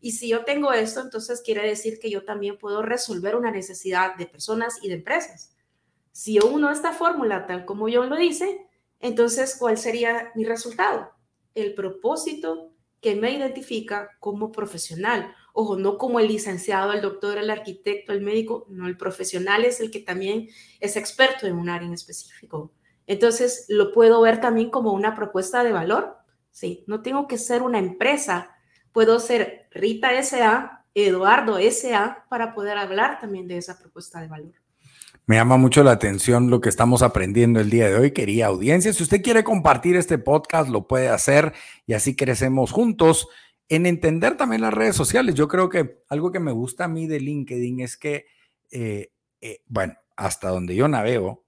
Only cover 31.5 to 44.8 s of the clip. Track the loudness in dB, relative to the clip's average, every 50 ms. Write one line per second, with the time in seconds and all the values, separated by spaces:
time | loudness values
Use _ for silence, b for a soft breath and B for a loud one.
31.5 | 0 4 2 2 2 2 -4 0 0 0 0 0 -4 -10 _ _ -6 -6 -6 -6
32.5 | -6 -8 -6 -4 -4 -4 -4 -4 -2 0 0 0 -2 -6 -10 -10 -10 -10 -10 -8
33.5 | -8 -10 -10 -10 -16 _ _ -20 _ -20 -20 -16 -16 -16 -14 -14 -16 -16 -18 -20
34.5 | _ _ _ _ _ B B B B B B B B B _ 4 4 6 6 8
35.5 | 8 8 8 8 8 8 8 8 8 6 4 -2 -2 -2 2 4 4 4 6 4
36.5 | 4 4 4 2 2 4 4 4 6 6 4 4 4 2 -2 0 4 4 6 6
37.5 | 6 4 4 4 4 4 4 4 4 4 4 4 2 0 -2 0 2 2 2 2
38.5 | 0 0 2 2 2 4 2 2 0 -2 0 0 0 0 2 4 2 2 2 2
39.5 | 0 2 4 4 4 4 4 2 2 2 2 2 0 0 2 2 2 2 2 0
40.5 | 0 0 0 0 0 -2 -2 _ 0 2 2 2 2 2 2 4 6 6 4 4
41.5 | B B B B B B B -2 -2 0 0 -2 0 0 0 0 2 0 0 0
42.5 | 2 2 0 0 2 0 0 0 2 6 6 6 6 4 0 b b b b b
43.5 | b b _ _ 0 2 2 2 0 2 2 0 0 2 0 0 2 0 -2 0
44.5 | 0 0 0 0 0 2